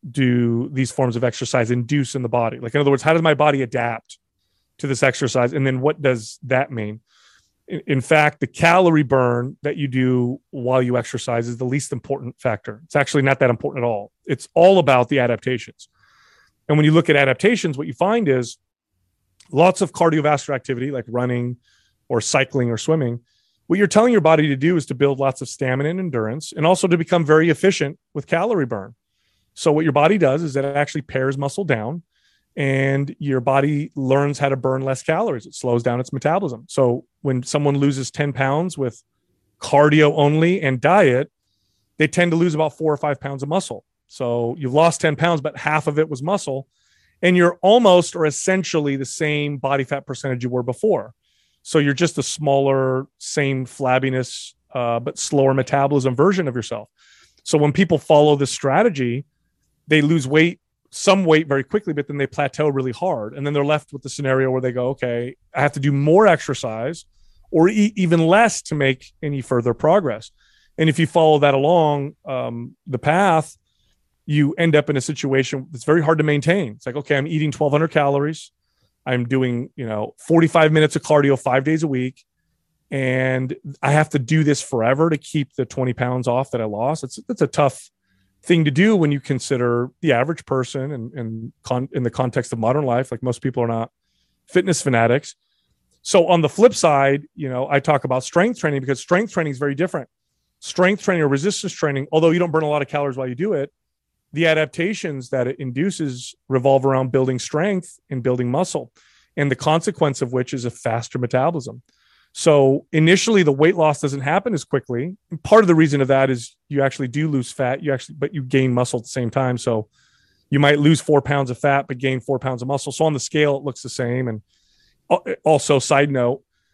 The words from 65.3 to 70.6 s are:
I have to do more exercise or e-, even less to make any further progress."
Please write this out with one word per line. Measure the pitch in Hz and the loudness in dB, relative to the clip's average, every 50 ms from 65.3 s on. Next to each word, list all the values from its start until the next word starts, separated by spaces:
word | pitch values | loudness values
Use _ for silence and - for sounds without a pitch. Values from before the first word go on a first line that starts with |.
| - _ _ _ - | -12 _ _ _ -2
I | - | 0
have | 143 143 - | 0 0 0
to | 147 135 | -2 -2
do | 147 | 0
more | 139 139 143 151 165 202 220 | 0 0 2 4 6 6 6
exercise | 202 165 - - - 131 - - 117 110 113 117 143 170 - - _ _ _ _ _ _ _ _ _ | 6 4 4 0 -4 -6 -6 -6 -6 -6 -6 -6 -8 -8 -10 -16 _ _ _ _ _ _ _ _ _
or | - 160 170 190 | 2 4 4 4
e-, | 214 214 208 220 208 | 4 2 2 0 0
even | 202 185 165 170 165 160 | 0 0 2 2 2 4
less | 160 185 214 233 214 - - - - | 4 4 4 4 2 0 -4 -8 -8
to | 160 | -4
make | 147 139 135 131 - - - _ _ - | -2 0 0 -2 -2 -6 -20 _ _ -8
any | 147 143 135 | -6 -6 -6
further | 120 - 131 120 117 123 117 | -4 -2 -2 0 0 -2 -2
progress." | - - 156 180 208 175 131 107 110 - - _ _ _ _ _ _ | 0 2 2 2 2 2 -2 -6 -8 -12 -18 _ _ _ _ _ _